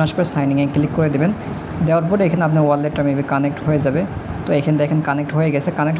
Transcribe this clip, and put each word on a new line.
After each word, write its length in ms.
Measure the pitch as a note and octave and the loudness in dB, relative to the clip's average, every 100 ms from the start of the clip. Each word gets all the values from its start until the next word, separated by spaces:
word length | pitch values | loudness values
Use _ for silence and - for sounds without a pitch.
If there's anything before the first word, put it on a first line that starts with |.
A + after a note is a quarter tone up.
| D#3 | 0
আসবে, 160 | - F3 | 0 -2
সাইনিংয়ে 320 | D3+ C#3 C#3 C#3+ | 0 0 2 0
ক্লিক 180 | D3 C#3 - | 0 0 0
করে 100 | D#3 | 0
দেবেন। 160 | C#3 E3+ G#3+ - - - - D#3+ | 2 0 -2 -6 -10 -8 -2 2
দেওয়ার 180 | E3 E3 | 2 2
পরে 120 | G3+ F3+ | 2 2
এখানে 140 | E3+ D#3+ | 2 2
আপনার 140 | D#3 D3 | 2 4
ওয়ালেটটা 340 | C#3+ D3 D3 C#3+ | 2 0 -2 0
maybe 180 | C#3 C#3+ | 0 0
কানেক্ট 260 | C#3 C#3+ - D3+ | 0 0 -2 0
হয়ে 140 | D3+ | 0
যাবে। 160 | C#3+ C#3+ G3 - - - | 2 0 -2 -6 -8 -8
তো 60 | - D3+ | 0 0
এখানে 180 | C#3+ D3+ | 2 2
দেখেন 160 | D3 D#3 D#3 | 2 0 0
কানেক্ট 220 | C#3+ D3 D3+ | -2 -2 0
হয়ে 120 | D#3+ | 0
গেছে। 160 | C#3+ E3+ D#3+ | 0 -2 -2
কানেক্ট 200 | D3+ D#3+ | 0 0